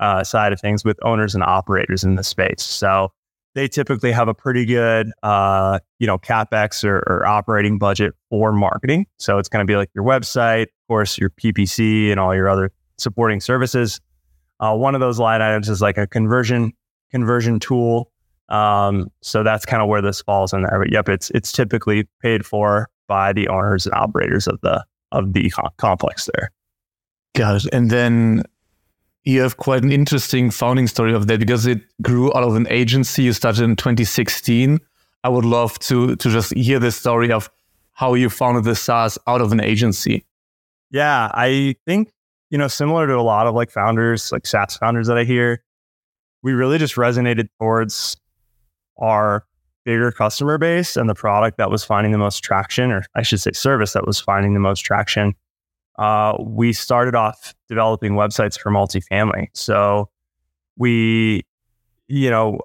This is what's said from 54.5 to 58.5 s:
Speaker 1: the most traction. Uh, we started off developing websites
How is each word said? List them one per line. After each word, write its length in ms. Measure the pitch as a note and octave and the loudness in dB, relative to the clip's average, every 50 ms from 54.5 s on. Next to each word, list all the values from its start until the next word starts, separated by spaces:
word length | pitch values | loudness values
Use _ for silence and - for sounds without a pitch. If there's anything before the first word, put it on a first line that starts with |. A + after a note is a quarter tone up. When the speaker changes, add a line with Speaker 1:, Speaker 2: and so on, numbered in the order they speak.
| G2+ | 2
Speaker 1:
the 60 | G2+ | 2
most 220 | G2 G2 G2 - | 2 0 0 -2
traction. 520 | - - G2+ G#2 A2 - - G#2+ G#2 G2+ G2 _ _ _ _ _ _ _ _ _ _ _ _ - | -2 -2 -2 -2 0 -2 0 0 0 0 -2 _ _ _ _ _ _ _ _ _ _ _ _ -4
Uh, 360 | G#2+ G#2+ A2 G#2+ G#2+ G#2+ G#2+ - | -2 0 0 2 0 0 -2 -2
we 340 | - A2 A2 G#2+ A#2 A#2 A2 | -6 -8 -2 0 0 0 0
started 400 | - - - B2+ A#2+ B2 B2+ A#2+ | -2 -2 0 2 2 2 2 2
off 400 | A#2 A2 G#2+ - _ - - - _ _ - | 0 0 0 -4 _ -20 -20 -20 _ _ -8
developing 440 | A2+ A2+ A2+ A2 A2 G#2 A2+ G#2 G2+ | -2 0 0 0 0 0 -2 -2 0
websites 460 | G2+ G#2 G#2 - - A2 G#2 | 2 0 0 0 -2 -2 -2